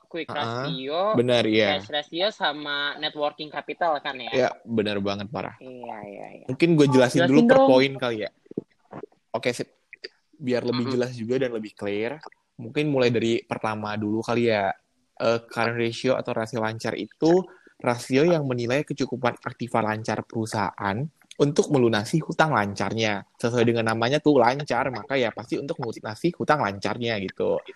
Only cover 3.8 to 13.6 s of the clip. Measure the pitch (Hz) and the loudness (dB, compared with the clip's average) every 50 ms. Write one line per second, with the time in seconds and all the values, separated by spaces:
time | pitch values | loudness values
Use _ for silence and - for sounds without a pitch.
3.8 | 175 165 151 139 - 147 135 127 117 113 123 127 127 - - - - 110 117 110 | 0 0 0 -2 -4 -8 -10 -8 -8 -2 0 0 0 0 -2 -6 -10 -4 -2 -2
4.8 | 101 107 104 101 98 101 98 104 101 - - 95 - - 117 - 131 131 127 123 | -2 0 -2 -2 -2 -4 -4 -4 -8 -8 -6 -6 -6 -6 -10 -14 -18 -18 -16 -14
5.8 | 120 117 113 107 104 101 98 104 104 101 - - - - 127 - 170 170 170 151 | -14 -14 -12 -12 -14 -14 -14 -14 -16 -16 -18 -16 -8 -8 0 2 4 4 6 6
6.8 | 143 135 131 131 127 - - 131 - 131 135 - 240 233 - 269 269 269 131 131 | 6 8 8 8 6 6 6 4 4 6 6 6 8 8 8 8 8 8 8 6
7.8 | 135 139 135 131 131 120 117 107 104 - _ _ _ - - - - _ _ _ | 6 4 0 -4 -4 -4 -2 -4 -6 -8 _ _ _ -12 -12 -12 -12 _ _ _
8.8 | _ _ - - - _ _ _ _ - - 120 - 123 120 - 127 _ _ _ | _ _ -18 -18 -18 _ _ _ _ -8 -8 -4 -2 -2 -4 -4 -8 _ _ _
9.8 | _ _ - _ - - _ _ _ _ _ - - 123 123 117 120 120 120 123 | _ _ -20 _ -20 -20 _ _ _ _ _ -8 -4 -2 -2 -2 -2 -2 -2 -2
10.8 | 117 135 127 123 120 127 123 120 110 113 127 135 131 120 117 110 110 101 _ - | -2 -2 -2 -2 -2 -4 -6 -8 -4 -4 -2 -2 -2 -2 -4 -8 -10 -12 _ -8
11.8 | 104 101 101 104 110 120 147 160 - - _ _ _ _ _ - 120 113 - 147 | -6 -4 -4 -2 -4 -4 -6 -10 -16 -20 _ _ _ _ _ -16 -14 -8 -4 -2
12.8 | 151 151 139 131 123 120 123 110 113 113 117 - - - - - | -2 0 2 4 4 4 2 2 0 0 0 -2 -2 -6 -8 -4